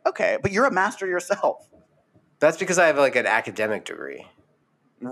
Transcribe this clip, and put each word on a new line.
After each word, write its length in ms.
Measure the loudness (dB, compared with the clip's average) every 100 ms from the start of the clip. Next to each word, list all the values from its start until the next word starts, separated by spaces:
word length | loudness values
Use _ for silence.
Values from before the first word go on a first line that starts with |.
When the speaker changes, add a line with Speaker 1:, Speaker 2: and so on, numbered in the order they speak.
| -4
Speaker 1:
okay, 320 | 0 -2 0
but 120 | -2
you're 140 | 0 2
a 40 |
master 320 | 2 -2 -2 -4
yourself. 580 | -4 -2 -2 -2 -2 _ _ _ _ _ _ _ 2
Speaker 2:
That's 180 | 2 2
because 220 | 0 4
I 80 | 4
have, 100 | 4
like, 200 | 2 2
an 100 | 2
academic 580 | 0 -2 -4 -2 -4
degree. 400 | -6 -12 -12 -14 -18 _ _ _ _ _ _ -16 -6